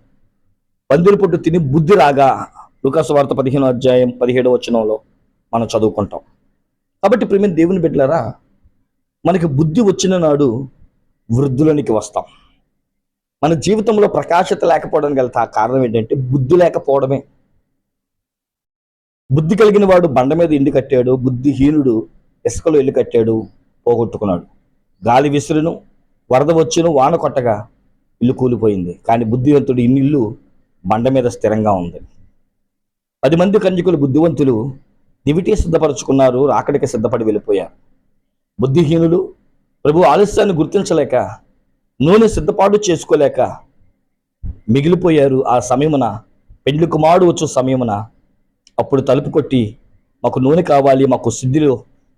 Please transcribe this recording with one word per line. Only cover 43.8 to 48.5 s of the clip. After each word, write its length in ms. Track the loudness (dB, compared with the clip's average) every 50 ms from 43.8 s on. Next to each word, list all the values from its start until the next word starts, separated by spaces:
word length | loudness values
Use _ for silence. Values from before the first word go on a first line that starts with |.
| _ _ _ _ _ _ _ _ _ _ _ _ -12
మిగిలిపోయారు. 1000 | -12 -12 -10 _ -2 -2 0 2 0 0 0 0 0 2 2 2 2 2 0 0 0
ఆ 120 | -2 -2
సమయమున, 600 | -2 -2 -2 -2 0 0 0 -2 -2 -4 -6 -8 -14 _ _ _ _ _ -20 _ _
పెండ్లి 200 | -4 -2 -2 -2
కుమారుడు 400 | -2 0 0 2 2 4 4 4
వచ్చు 200 | 2 2 0 -4
సమయమున, 600 | -4 -2 -2 -2 0 -2 -2 -2 -4 -4 -6 -8 -12 _ _ _ _ _ _ _ _